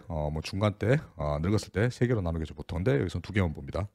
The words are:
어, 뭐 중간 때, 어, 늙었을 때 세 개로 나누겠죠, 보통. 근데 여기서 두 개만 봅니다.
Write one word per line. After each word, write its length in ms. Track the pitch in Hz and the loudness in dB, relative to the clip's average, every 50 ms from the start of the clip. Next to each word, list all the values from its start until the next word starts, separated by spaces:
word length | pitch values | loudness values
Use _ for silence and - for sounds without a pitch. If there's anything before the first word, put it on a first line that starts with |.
| - | 0
어, 220 | - 85 78 76 76 | -4 -4 -2 -2 0
뭐 120 | 76 78 - | -2 -2 -4
중간 340 | - - 95 104 107 101 | -4 -2 0 2 2 2
때, 200 | - 98 107 135 156 - - - | 2 2 2 2 2 0 -4 -6
어, 240 | - 73 73 73 73 | -4 -2 0 0 0
늙었을 300 | 80 92 107 101 - - | 2 2 2 2 0 -2
때 180 | - 92 113 123 | 0 0 0 0
세 160 | - - 127 | 2 2 2
개로 140 | 120 123 110 | 2 2 2
나누겠죠, 320 | 90 85 80 82 78 - - | 0 0 0 -2 -4 -4 -6
보통. 300 | - - - 87 82 95 | -10 -8 -6 -4 0 2
근데 160 | 127 135 69 | 2 2 2
여기서 180 | - 87 - 92 | 2 0 -2 -4
두 140 | - - 95 | -6 -2 2
개만 180 | 104 95 82 71 | 2 2 2 0
봅니다. 360 | 65 69 67 67 76 101 101 | -4 -8 -6 -4 -4 -4 -4